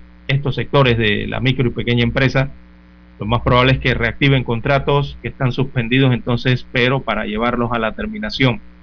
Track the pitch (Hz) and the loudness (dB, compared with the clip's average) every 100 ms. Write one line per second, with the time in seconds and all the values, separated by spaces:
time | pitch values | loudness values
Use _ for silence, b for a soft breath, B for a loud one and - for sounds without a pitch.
0 | - - - 139 139 120 110 143 131 113 | -14 -14 -4 -2 -2 -4 0 2 4 4
1 | 110 104 107 110 123 135 120 117 107 120 | 2 0 -2 -2 -2 0 -2 -2 -2 0
2 | 120 135 131 139 135 - - - - - | 2 2 2 2 -2 -6 -20 -20 -20 -20
3 | - - 107 120 131 123 131 131 131 113 | -20 -8 -2 0 2 4 4 2 0 0
4 | 113 - 143 135 120 117 110 139 143 143 | -2 0 2 2 0 -4 0 0 2 0
5 | 139 - 117 - 131 120 127 127 113 131 | -2 -6 -10 -4 -2 -2 -2 -2 0 2
6 | 135 117 117 117 131 123 - 127 123 139 | 2 2 -2 -2 0 -2 -2 0 2 0
7 | - 107 107 107 120 120 117 117 110 107 | -2 -4 -2 -2 -2 0 -2 0 -2 -4
8 | 107 107 107 - 131 113 - - | -8 -6 -6 0 0 0 -8 -20